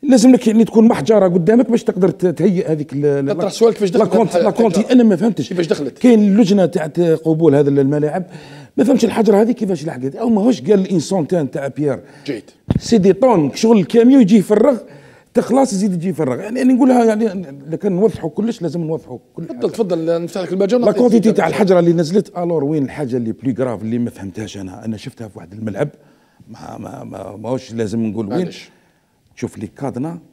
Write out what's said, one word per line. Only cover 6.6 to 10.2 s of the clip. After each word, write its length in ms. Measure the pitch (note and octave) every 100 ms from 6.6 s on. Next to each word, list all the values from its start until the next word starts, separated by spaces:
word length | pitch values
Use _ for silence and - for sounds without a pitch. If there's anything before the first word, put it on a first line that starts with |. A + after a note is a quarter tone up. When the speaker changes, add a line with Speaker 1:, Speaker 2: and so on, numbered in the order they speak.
| F3
Speaker 1:
تاع 200 | F#3+ D#3+
ت-، 140 | E3
قبول 540 | F3 D#3+ D#3+ D#3 E3
هذا 160 | C#3 C#3+
الملاعب، 540 | C#3 C3+ D3 D3 D#3+ - - - - - -
ما 80 |
فهمتش 200 | B3+ C4
الحجره 360 | G#3 - G#3+ G3+
هذه 120 | A3
كيفاش 340 | B3 G#3 F3 D3+
لحقت، 300 | C3+ C3
او 120 | D#3+